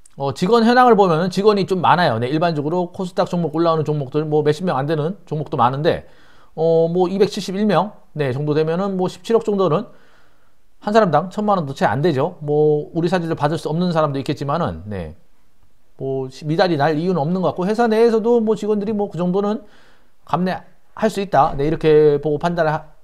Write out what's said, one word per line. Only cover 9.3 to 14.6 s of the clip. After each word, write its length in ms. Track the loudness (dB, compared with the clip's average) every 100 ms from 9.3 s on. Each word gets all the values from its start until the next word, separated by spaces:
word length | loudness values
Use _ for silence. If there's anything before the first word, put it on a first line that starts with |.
| 0
정도는 420 | 0 0 2 0 -2 -16 -20 -20 -20 -20 -20 -20 -20 -10
한 120 | 0
사람당 380 | 2 4 2 -2
천만 260 | -4 0 0
원도 160 | -2
채 140 | -2 -2
안 160 | 0
되죠. 340 | 0 0 -2 -4
뭐, 500 | -2 2 2 2 -2
우리 160 | -4 0
사주를 280 | -2 -2 -2
받을 200 | -2 -2
수 140 | -4
없는 220 | -2 0
사람도 260 | 0 0 -2
있겠지만은, 640 | -4 -6 -4 -2